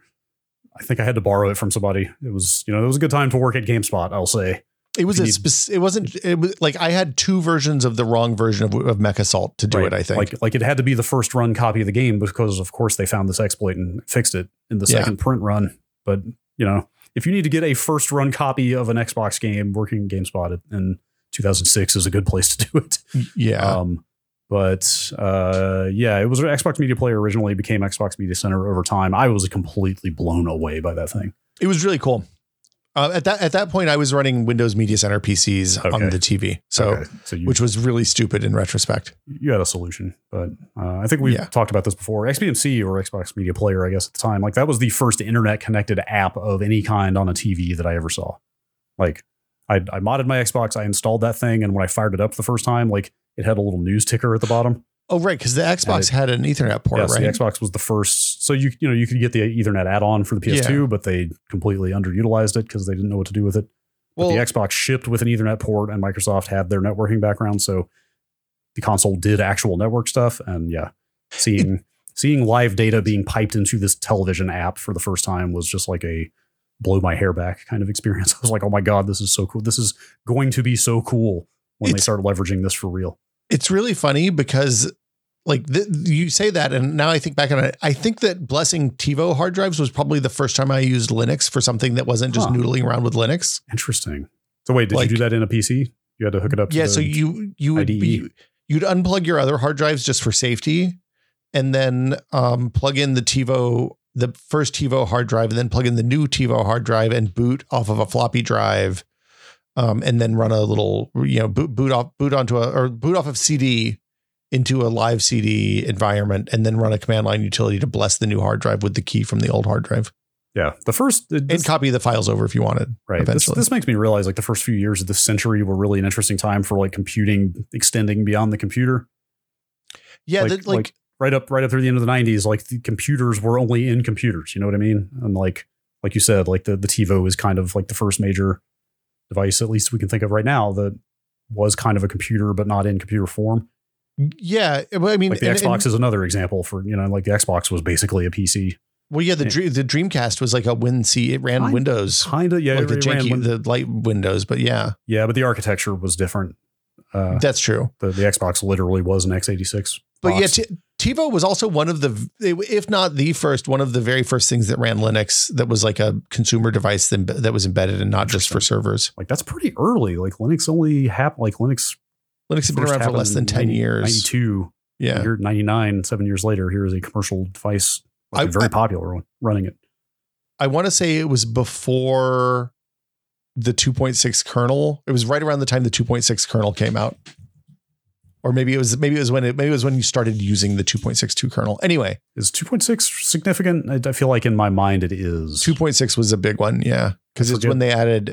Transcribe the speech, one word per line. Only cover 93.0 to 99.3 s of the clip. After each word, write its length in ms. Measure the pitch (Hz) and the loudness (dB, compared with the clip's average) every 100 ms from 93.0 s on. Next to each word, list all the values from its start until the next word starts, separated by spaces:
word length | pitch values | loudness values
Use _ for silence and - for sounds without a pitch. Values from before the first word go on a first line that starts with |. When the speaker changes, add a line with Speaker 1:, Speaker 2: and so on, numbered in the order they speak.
Speaker 2:
with 100 | 117 | 0
Linux. 460 | 117 113 170 - - - | 0 0 0 -2 -6 -6
Speaker 1:
Interesting. 600 | 113 - 120 - 71 71 _ _ _ - | -6 -4 -4 -6 -8 -10 _ _ _ 0
So 80 | |
wait, 140 | 127 110 | 2 2
did 80 | 107 | 2
Speaker 2:
Like 140 | 123 | 2
Speaker 1:
you 80 | 113 | 2
do 60 | |
that 100 | 117 | 2
in 100 | 113 | 0
a 40 | 107 | 0
P 140 | 113 | 0
C? 300 | 104 127 131 _ _ - | 0 0 -2 _ _ -6
You 100 | 107 | -2
had 40 | |
to 80 | 98 | 0
hook 140 | 104 | 0
it 80 | 104 | 0
up 80 | 101 | 0
to 80 | 156 | 0
Speaker 2:
Yeah, 60 | |
Speaker 1:
the 60 | 156 | 0
Speaker 2:
so 100 | 101 | 0
you, 520 | 151 151 156 180 208 - | 0 0 -2 -2 -10 -4
you 160 | 143 | -2
would 80 | 156 | 0
Speaker 1:
I 40 | 101 | 0
D 80 | 107 | 0
E? 40 | |
Speaker 2:
be, 300 | 107 113 90 _ _ _ - | 0 0 -4 _ _ _ -2
you'd 140 | 151 | 0
unplug 420 | 185 185 180 196 | 2 0 2 0
your 120 | 165 | 0